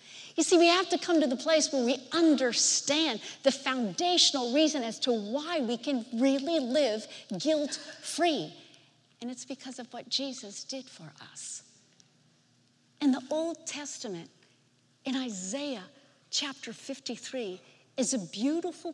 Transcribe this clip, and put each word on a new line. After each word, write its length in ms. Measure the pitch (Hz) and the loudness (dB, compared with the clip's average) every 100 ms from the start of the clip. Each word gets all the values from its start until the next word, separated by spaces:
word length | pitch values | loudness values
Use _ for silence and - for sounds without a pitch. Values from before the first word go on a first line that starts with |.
| - - - - | -20 -20 -6 0
You 60 | |
see, 140 | 311 349 | 4 8
we 100 | 339 | 8
have 200 | 359 339 | 6 2
to 80 | 349 | 0
come 220 | - 330 | 2 4
to 80 | 277 | 4
the 80 | 254 | 0
place 380 | 311 320 302 | 2 4 4
where 100 | 277 | 2
we 140 | 240 269 - | 0 0 -2
understand 1040 | 330 330 262 254 214 - - - 302 311 220 - - | 2 6 6 4 2 2 0 2 2 2 -2 -8 0
the 80 | 269 | 0
foundational 1000 | - 269 262 214 165 349 349 - 277 240 | 2 -2 0 -2 0 2 4 4 4 2
reason 300 | 277 311 302 | 4 4 2
as 160 | 226 - | -4 -4
to 120 | 262 | 0
why 480 | 233 202 269 311 339 | 0 0 -4 -2 -2
we 180 | 226 240 | 0 -2
can 280 | 294 262 220 | -2 -4 -2
really 460 | 226 269 269 277 330 | 2 2 2 2 0
live 460 | 240 294 262 214 - - - 185 | 2 2 2 0 -6 -16 -10 -2
guilt-free. 1160 | 285 311 294 - - - - - 339 269 156 - - - _ _ _ _ | 2 2 0 -6 -12 -16 -10 0 2 2 -4 -12 -20 -20 _ _ _ _
And 120 | 240 | -12
it's 140 | 254 - | -12 -12
because 340 | 262 269 254 | -14 -12 -14
of 120 | 233 | -14
what 160 | 240 247 | -14 -6
Jesus 560 | - 277 247 208 202 | -4 -4 -6 -12 -14
did 220 | - 262 - | -12 -12 -12
for 260 | - 160 - - | -18 -20 -20 -20
us. 300 | - - - - _ _ _ _ _ _ _ _ _ _ _ _ _ | -16 -14 -14 -18 _ _ _ _ _ _ _ _ _ _ _ _ _
In 100 | 294 | 0
the 120 | 262 - | 0 -2
Old 340 | 311 330 330 - | -4 -2 -6 -10
Testament, 640 | 285 285 - 220 175 - _ _ _ _ _ _ _ 269 | -12 -12 -12 -10 -10 -12 _ _ _ _ _ _ _ -6
in 100 | 262 | -4
Isaiah 680 | 254 190 185 269 294 226 180 - _ _ _ | -4 -8 -8 -6 -6 -8 -10 -20 _ _ _
chapter 440 | - 285 262 - | -6 -6 -8 -12
fifty-three, 880 | - - 262 - 233 - 262 208 185 - _ _ - | -12 -10 -10 -8 -10 -8 -8 -8 -10 -16 _ _ -4
is 180 | 247 | -2
a 60 | 254 | -2
beautiful 760 | 170 190 262 330 349 - 339 | -4 -2 0 0 -4 -6 -10